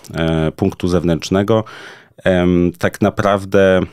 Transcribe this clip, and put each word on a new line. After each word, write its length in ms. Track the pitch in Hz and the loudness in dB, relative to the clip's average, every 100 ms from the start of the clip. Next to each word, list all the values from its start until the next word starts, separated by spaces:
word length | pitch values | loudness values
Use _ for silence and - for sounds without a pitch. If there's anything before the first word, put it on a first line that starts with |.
| - | -12
e, 380 | 78 82 80 78 | -4 -2 0 -2
punktu 360 | - 98 - 90 | -2 -4 -2 -2
zewnętrznego, 760 | 87 85 78 - 95 101 110 110 - - - _ - | 0 0 -2 -2 -2 2 0 -2 -14 -20 -20 _ -6
em, 480 | 92 90 90 87 87 - | -2 2 2 2 0 0
tak 240 | 98 - | -4 0
naprawdę 800 | 101 - 101 101 95 101 95 92 90 | -2 0 0 0 0 2 4 4 0